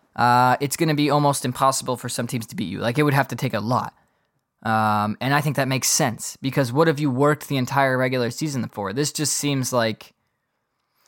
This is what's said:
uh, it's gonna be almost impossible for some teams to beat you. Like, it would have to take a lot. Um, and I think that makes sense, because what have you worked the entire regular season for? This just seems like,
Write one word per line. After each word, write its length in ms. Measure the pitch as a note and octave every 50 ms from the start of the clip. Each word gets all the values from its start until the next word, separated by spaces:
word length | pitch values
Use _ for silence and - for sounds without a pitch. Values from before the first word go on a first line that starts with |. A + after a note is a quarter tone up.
| _ _ -
uh, 400 | - A#2 B2 A#2+ B2 B2+ B2+ B2+ -
it's 180 | C#3+ C#3 -
gonna 160 | - E3+ D#3+
be 160 | D3+ D3 D3 D3
almost 360 | C#3 D3 D3 C#3+ C#3 - -
impossible 520 | C3 B2 - C3+ C3+ C3 - B2+ B2+ B2+
for 120 | A#2+ - B2
some 180 | - - A#2+
teams 200 | A#2 - A#2+ A2
to 100 | - -
beat 120 | F#2 A2 E2+
you. 120 | F#2+ G2+
Like, 180 | F#2+ A#2 A#2+ D3+
it 60 | D3+
would 100 | D3 C#3
have 140 | C#3 C3 -
to 80 | -
take 180 | - - B2 -
a 60 | G#2
lot. 340 | G2+ A2+ B2+ A2 G#2+ - _ _ _ _ _ _ _ _ _ _ _ _ _ _ -
Um, 520 | A2+ A2 A2 A2 A2 G#2+ G#2 G#2 G#2+ G#2+ -
and 120 | A2+ C3
I 80 | C#3+ D3
think 140 | D3 D3+ C#3
that 140 | - C3+ C3
makes 200 | C3 C3 - -
sense, 480 | - - D#3+ B2 G#2+ - - - - -
because 300 | - C3+ B2+ D3 C3+ A#2
what 160 | A#2+ C#3+ E3 E3
have 100 | D3+ C#3
you 120 | D3+ C#3+
worked 380 | B2 B2+ C#3+ D3 D3+ C#3+ - -
the 80 | D3
entire 400 | C3+ B2 A#2+ C#3 C#3 C#3 C3+ C3
regular 360 | B2+ C3 C3 B2+ B2+ A#2+ A#2
season 360 | B2 - D#3+ D#3 C#3 B2+ A2 A2
for? 240 | - G#2 G2+ F#2+
This 200 | G2 C3 D3+ C#3
just 220 | - - D3+ B2+ -
seems 380 | - - D3 C#3+ C3+ B2+ A#2
like, 400 | C3 B2 A2+ A2+ G#2+ - - - _ _ _ _ _ _ _ _ _ _ _ _ _ _ _ _ _ _ _